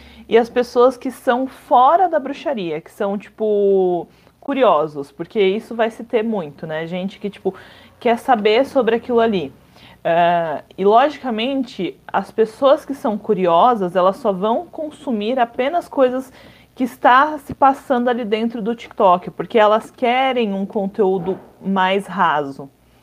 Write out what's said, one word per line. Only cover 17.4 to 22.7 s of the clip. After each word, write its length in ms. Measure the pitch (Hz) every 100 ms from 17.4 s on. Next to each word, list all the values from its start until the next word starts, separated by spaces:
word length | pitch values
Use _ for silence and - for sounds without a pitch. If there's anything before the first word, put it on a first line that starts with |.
| -
passando 560 | - 269 269 - 247 247
ali 160 | 262
dentro 380 | 214 214 233 233
do 120 | 202
TikTok, 560 | 233 - - 202 180 185
porque 260 | - 170 226
elas 320 | 208 220 -
querem 640 | - 240 254 269 247 214
um 100 | 196
conteúdo 720 | 196 220 190 208 190 190 175 185 - _
mais 460 | 185 196 185 196 196
raso, 640 | 180 170 147 139 139 139